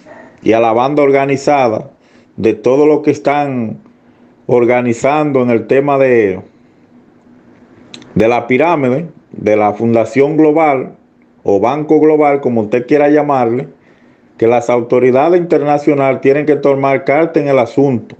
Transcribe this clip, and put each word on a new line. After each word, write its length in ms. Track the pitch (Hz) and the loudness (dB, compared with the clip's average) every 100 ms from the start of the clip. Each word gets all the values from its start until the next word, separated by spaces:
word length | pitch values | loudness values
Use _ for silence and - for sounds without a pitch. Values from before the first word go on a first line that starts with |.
| - - - - | -20 -20 -20 -6
y 120 | - | 0
a 60 | 113 | 2
la 120 | 113 | 2
banda 300 | 113 135 147 | 0 0 0
organizada 880 | 139 139 139 131 156 143 123 - - _ _ _ _ - | 2 2 0 -2 0 0 0 -4 -10 _ _ _ _ -4
de 180 | 110 | -2
todo 320 | 107 123 139 151 | 0 0 2 2
lo 160 | 151 | 2
que 80 | 151 | 0
están 680 | 135 139 147 143 127 110 104 - _ _ _ _ _ - | -2 -2 -2 -2 -4 -8 -10 -18 _ _ _ _ _ -2
organizando 960 | 120 120 123 123 117 135 151 151 131 | 0 2 0 -2 -2 -2 0 0 -2
en 80 | 123 | 0
el 160 | 117 101 | -2 0
tema 320 | 131 143 139 | 0 0 0
de, 420 | 131 120 101 92 - _ _ _ _ _ _ _ _ - _ - - - - - - | 2 2 0 -4 -12 _ _ _ _ _ _ _ _ -20 _ -20 -20 -20 -20 -20 -6
de 140 | - 110 | 0 0
la 180 | 120 117 | 0 0
pirámide, 640 | 127 165 160 127 135 170 - _ | 0 0 0 -2 -4 -6 -16 _
de 240 | - 101 107 | -6 0 0
la 160 | 104 | 0
Fundación 640 | 104 117 113 110 135 143 156 | 0 0 0 0 0 0 2
Global 600 | 156 156 156 131 - - _ _ _ _ | 2 2 0 -2 -6 -14 _ _ _ _
o 160 | 104 98 | -2 0
Banco 380 | 117 147 151 151 | 0 -2 0 2
Global, 420 | 156 151 147 139 | 2 2 2 0
como 220 | 127 113 | -2 -2
usted 240 | 104 123 - | -2 -2 0
quiera 220 | 147 147 | 2 2
llamarle, 600 | 151 147 135 117 123 151 - _ _ _ _ _ - | 2 0 0 -2 -4 -8 -16 _ _ _ _ _ -2
que 100 | 110 | 0
las 220 | 120 117 | 2 0
autoridades 720 | 123 113 123 127 127 165 180 | -2 0 2 2 2 2 0
internacionales 800 | 170 151 143 147 156 135 135 131 | 0 -2 0 -2 0 0 0 0
tienen 240 | 135 143 | 0 0
que 120 | 147 143 | 0 0
tomar 480 | 143 135 139 135 | 0 0 0 -2
carta 360 | 139 143 165 156 | 0 0 0 -2
en 80 | 143 | 0
el 100 | 135 | 0
asunto 580 | 113 - 139 117 - | 0 0 0 -2 -6